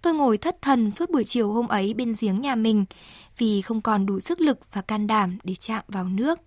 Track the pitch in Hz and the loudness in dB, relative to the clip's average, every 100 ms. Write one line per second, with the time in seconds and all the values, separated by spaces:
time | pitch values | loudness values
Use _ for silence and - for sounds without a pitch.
0 | 339 320 269 214 320 370 277 262 220 208 | 0 2 2 2 -2 -4 2 2 2 0
1 | 339 320 220 247 208 220 240 208 196 220 | 0 0 0 0 0 0 0 0 0 -2
2 | 240 220 214 190 277 240 226 214 190 - | -2 -2 0 0 0 2 4 4 2 -6
3 | - - - - 226 202 190 226 226 208 | -20 -20 -20 -2 0 0 -2 -4 0 0
4 | 196 196 - 349 302 247 _ 202 190 214 | 0 -2 -2 0 2 0 _ -10 -6 -4
5 | 208 220 190 185 - 185 - 220 - 196 | 0 0 0 -4 -8 -8 -6 -8 -6 -6
6 | 180 190 269 330 | -4 -2 -2 -2